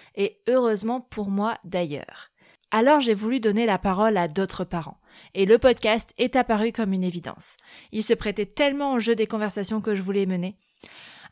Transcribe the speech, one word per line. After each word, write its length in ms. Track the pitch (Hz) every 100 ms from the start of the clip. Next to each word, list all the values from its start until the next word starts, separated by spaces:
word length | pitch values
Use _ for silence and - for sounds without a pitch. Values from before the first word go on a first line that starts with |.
| - -
et 260 | 202 - -
heureusement 500 | 254 240 214 214 254
pour 300 | - - 202
moi 280 | 196 214 -
d'ailleurs. 680 | 170 180 170 143 - - - _ _ _ _
Alors 280 | 214 254 302
j'ai 140 | 240
voulu 260 | 202 220 262
donner 260 | 214 202 233
la 120 | 190
parole 400 | 202 185 220 202
à 100 | 170
d'autres 380 | 151 190 - 175
parents, 340 | 175 151 - _ - -
et 120 | 180 196
le 120 | 233
podcast 540 | 262 240 220 220 - -
est 180 | 247 262
apparu 380 | 240 214 226
comme 180 | 233 208
une 140 | 190 180
évidence. 500 | 175 - - - - _ - -
Il 100 | 214
se 100 | 214
prêtait 320 | 226 214 202 202
tellement 460 | - 285 285 285
au 80 | 254
jeu 160 | 220 226
des 120 | 214
conversations 520 | 220 208 208 185 214
que 160 | 220 196
je 60 |
voulais 240 | 185 202 190
mener. 320 | 185 180 - _ _ - - - - -